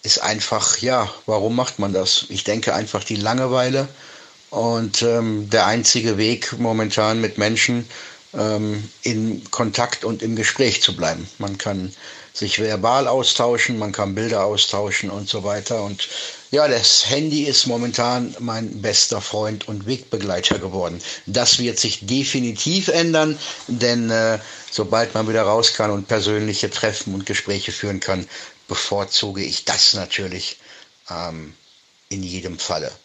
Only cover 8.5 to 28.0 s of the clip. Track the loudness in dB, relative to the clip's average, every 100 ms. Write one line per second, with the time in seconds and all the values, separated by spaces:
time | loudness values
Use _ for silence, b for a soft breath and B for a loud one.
8.5 | 2 0 -2 -6 -8 -4 0 -2 -4 -6
9.5 | -2 0 0 -2 -2 -4 -4 -2 0 0
10.5 | 2 2 4 0 2 -2 -2 -8 -8 -8
11.5 | -4 -4 -4 -6 -10 B B B -6 -4
12.5 | 0 0 2 2 4 4 2 2 4 2
13.5 | 4 2 0 -4 -2 -2 -2 0 2 2
14.5 | 2 2 2 -2 -2 -4 -6 -4 -4 -2
15.5 | -4 -2 -4 -4 -6 -6 B B B B
16.5 | 4 4 4 6 4 4 0 2 0 2
17.5 | 2 2 0 0 0 2 2 -2 -4 -6
18.5 | -4 -6 -4 0 2 2 0 -2 -2 -2
19.5 | -4 -6 -6 -4 -6 -4 -4 -2 0 0
20.5 | -2 -2 -4 -4 -4 B B -2 0 4
21.5 | 2 2 0 -2 -2 -2 0 0 0 -2
22.5 | -2 0 0 2 2 4 4 2 0 B
23.5 | B -6 0 2 2 2 2 2 2 B
24.5 | B B -4 2 2 2 0 2 2 4
25.5 | 4 2 2 0 0 0 0 2 0 0
26.5 | -2 -2 0 -2 -2 -6 -6 -4 -4 -2
27.5 | -4 -4 -6 -4 -4